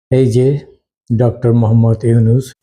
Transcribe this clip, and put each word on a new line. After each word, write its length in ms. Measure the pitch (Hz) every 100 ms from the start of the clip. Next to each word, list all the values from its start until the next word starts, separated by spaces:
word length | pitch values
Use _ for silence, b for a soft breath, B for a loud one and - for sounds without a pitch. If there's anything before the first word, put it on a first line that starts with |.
| -
এই 160 | 131 127
যে 280 | 117 131 147 - _ _ _ - 113
ডক্টর 360 | 123 - 117
মোহাম্মদ 500 | 117 113 117 113 113
ইউনূস, 500 | 117 117 110 120 131 -